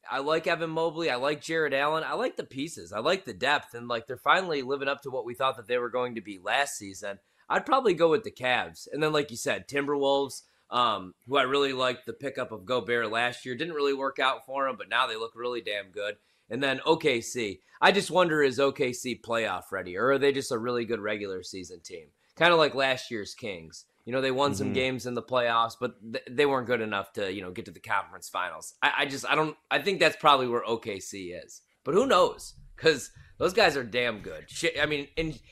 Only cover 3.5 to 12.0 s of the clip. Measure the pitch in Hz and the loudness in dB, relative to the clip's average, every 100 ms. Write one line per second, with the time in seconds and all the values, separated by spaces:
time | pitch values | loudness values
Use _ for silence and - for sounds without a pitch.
3.5 | 143 - 120 120 117 113 123 143 170 185 | 0 -2 -14 -6 -6 -6 -6 2 2 2
4.5 | 147 127 139 135 143 139 127 117 120 135 | -4 -2 -2 -2 -4 -4 -6 -6 -2 -2
5.5 | 131 107 123 120 123 123 113 104 95 92 | -2 -2 -2 -2 -2 -4 -6 -10 -10 -2
6.5 | 127 139 - 101 95 101 98 _ _ _ | 0 0 -4 -12 -10 -10 -10 _ _ _
7.5 | 170 - 269 247 170 165 147 107 - 127 | -2 2 2 4 4 4 4 0 -4 0
8.5 | 120 87 82 - 139 156 151 147 120 139 | 2 0 -10 -10 -2 2 2 -2 -4 -4
9.5 | 101 92 143 143 143 139 139 139 - _ | -4 -2 -4 -2 0 2 2 0 -6 _
10.5 | _ _ 117 120 101 92 - - 139 127 | _ _ 2 2 2 -6 -16 0 2 4
11.5 | 143 139 131 127 123 | 4 2 2 0 0